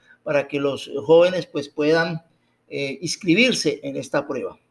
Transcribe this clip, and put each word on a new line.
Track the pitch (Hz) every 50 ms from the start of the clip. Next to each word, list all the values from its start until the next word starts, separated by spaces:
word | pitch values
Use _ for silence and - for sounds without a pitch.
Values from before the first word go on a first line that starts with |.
| _ _ - _ _
para | - 151 143 139
que | 139 147 143
los | 143 143 135 120 - - 139 143 139
jóvenes, | 143 160 165 175 180 185 180 151
pues, | - - 151 143 -
puedan, | _ - 151 147 160 165 165 180 170 160 - _ _ _ _ _ _ _ _ _
eh, | 143 139 139 139 139 -
inscribirse | - 156 - - - 180 160 196 247 262 202 - - 156 - - -
en | 139 135
esta | 143 131 - - 147 143 -
prueba. | 143 123 101 90 - _ _ _